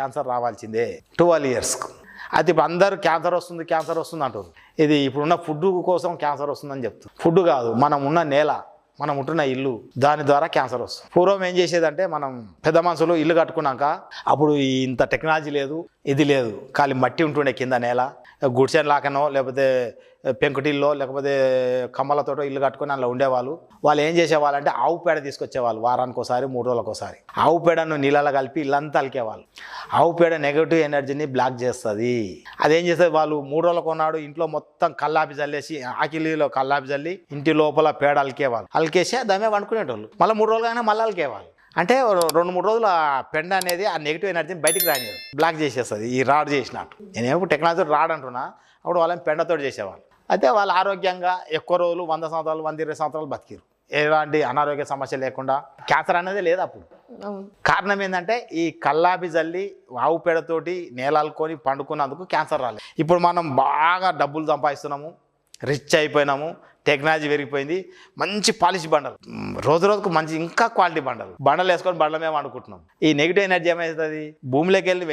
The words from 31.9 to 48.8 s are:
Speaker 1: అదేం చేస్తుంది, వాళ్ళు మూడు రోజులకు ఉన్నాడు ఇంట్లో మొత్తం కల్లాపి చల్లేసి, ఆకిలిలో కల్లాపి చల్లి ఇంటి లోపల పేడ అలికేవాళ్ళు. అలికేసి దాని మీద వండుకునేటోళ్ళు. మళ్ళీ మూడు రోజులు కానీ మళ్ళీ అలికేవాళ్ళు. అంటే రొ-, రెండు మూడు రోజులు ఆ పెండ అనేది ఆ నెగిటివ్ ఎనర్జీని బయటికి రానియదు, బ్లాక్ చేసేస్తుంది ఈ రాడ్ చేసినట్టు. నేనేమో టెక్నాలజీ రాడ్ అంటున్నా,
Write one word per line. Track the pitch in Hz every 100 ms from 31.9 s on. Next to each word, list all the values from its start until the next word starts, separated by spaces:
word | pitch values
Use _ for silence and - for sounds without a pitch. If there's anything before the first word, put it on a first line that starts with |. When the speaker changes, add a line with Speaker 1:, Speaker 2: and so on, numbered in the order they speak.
| 107 120 120 98 82 - -
Speaker 1:
అదేం | 151 160 175
చేస్తుంది, | 160 175 156
వాళ్ళు | 151 151 135
మూడు | 156 170
రోజులకు | 170 160
ఉన్నాడు | 160 156 160 147
ఇంట్లో | 147 160 151
మొత్తం | - _ 170 135
కల్లాపి | 147 156 147 139
చల్లేసి, | 147 143 135 151 123 117
ఆకిలిలో | 151 160 160 156 139 131
కల్లాపి | 135 143 131
చల్లి | 139 160 190 _ 147
ఇంటి | 147 156
లోపల | 151 147 151 143
పేడ | 143 143
అలికేవాళ్ళు. | 139 131 139 113 - 151
అలికేసి | 160 180 170 247 240
దాని | 196
మీద | 220 208
వండుకునేటోళ్ళు. | 202 226 151 107 107 -
మళ్ళీ | 180 214
మూడు | 220
రోజులు | 226 233
కానీ | 233 220
మళ్ళీ | 214 226
అలికేవాళ్ళు. | 170 143 101 - _ _ 160
అంటే | 180 254 240 185
రొ-, | 165 156
రెండు | 180 180
మూడు | 190
రోజులు | 226 214 170
ఆ | 151 135 -
పెండ | 156 175 190
అనేది | 180 175 202
ఆ | 165 147
నెగిటివ్ | 165 196
ఎనర్జీని | 170 156 180 151
బయటికి | 165 175
రానియదు, | 156 - - - 139
బ్లాక్ | 165 160
చేసేస్తుంది | 147 123 113 107 117 127
ఈ | 127
రాడ్ | 147 143 143
చేసినట్టు. | 113 107 87 - 98
నేనేమో | 110 120 165 185
టెక్నాలజీ | 147 170 170 156
రాడ్ | 147 165 156
అంటున్నా, | 135 123 160 - _ _